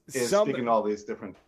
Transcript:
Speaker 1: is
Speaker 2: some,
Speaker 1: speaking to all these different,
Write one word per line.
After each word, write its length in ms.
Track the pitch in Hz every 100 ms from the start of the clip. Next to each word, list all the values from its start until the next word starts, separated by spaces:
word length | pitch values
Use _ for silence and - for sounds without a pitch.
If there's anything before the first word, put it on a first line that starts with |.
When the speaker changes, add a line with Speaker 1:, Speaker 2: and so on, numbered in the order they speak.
| -
Speaker 1:
is 160 | 131 120
Speaker 2:
some, 180 | 202 214
Speaker 1:
speaking 180 | 131 117
to 60 |
all 120 | 113
these 200 | 104 104
different, 340 | - 110 101 -